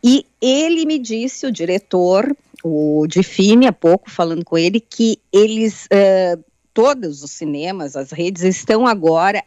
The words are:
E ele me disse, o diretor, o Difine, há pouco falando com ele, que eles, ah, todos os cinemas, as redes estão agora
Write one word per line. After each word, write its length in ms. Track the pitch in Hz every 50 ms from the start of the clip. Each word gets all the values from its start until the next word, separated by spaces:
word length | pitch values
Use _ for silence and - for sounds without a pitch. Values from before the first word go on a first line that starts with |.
| -
E 220 | 240 262 285 - _ _ _
ele 440 | - 254 262 285 311 330 339 330 320
me 140 | 311 311 294
disse, 460 | 247 220 220 226 233 262 - - -
o 60 | 269 220
diretor, 800 | - 165 170 180 196 _ _ - 180 180 180 185 196 226 285 285 _ _ _ _ -
o 460 | - 165 156 151 151 151 151 151 151
Difine, 580 | 160 - 180 190 - - - 190 208 214 240 262
há 60 | 247
pouco 400 | 180 _ - 165 170 - _ -
falando 320 | - - 175 165 165 165 170
com 140 | _ 170
ele, 240 | 165 165 175 202 226
que 360 | _ _ - - 226 220 208 _ _ _
eles, 560 | - 196 214 214 220 220 226 220 - - - _
ah, 480 | 202 196 196 190 190 185 185 175 175 165 - _ _ _ _ _ _
todos 500 | 220 226 277 285 262 208 165 147 143 143
os 80 | 139
cinemas, 640 | - - 165 147 143 143 156 180 196 185 151 143 -
as 160 | 139 139 -
redes 320 | - 160 170 180 196 165 180
estão 420 | 190 185 - - - 220 220 254
agora 560 | 247 226 196 156 165 160 165 175 196 202 196 -